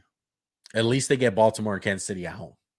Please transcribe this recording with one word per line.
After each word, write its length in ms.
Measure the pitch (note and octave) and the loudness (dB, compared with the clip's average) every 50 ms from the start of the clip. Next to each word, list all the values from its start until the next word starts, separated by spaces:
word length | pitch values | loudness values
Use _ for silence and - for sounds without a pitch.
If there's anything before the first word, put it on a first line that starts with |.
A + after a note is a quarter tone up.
| - _ _ _ _ _ _ _ _ _ _ _ - - - | -18 _ _ _ _ _ _ _ _ _ _ _ -18 -6 -2
At 120 | A2+ A2+ | 0 0
least 240 | A2+ B2+ C#3 C3 - | 2 2 0 0 0
they 80 | C#3+ | 2
get 180 | B2+ B2+ A#2+ G2 | 2 2 2 4
Baltimore 400 | G#2+ A2 A2 - - A2 G#2+ G2+ | 4 4 4 4 0 -4 -4 -4
and 80 | F#2 - | -2 -2
Kansas 240 | A2 G2 F#2 - | -4 -4 -4 -4
City 180 | - G2+ F#2 F2 | -8 -8 -8 -8
at 80 | E2 E2 | -10 -10
home. 200 | G#2 E2+ - - _ _ _ _ | -12 -14 -16 -18 _ _ _ _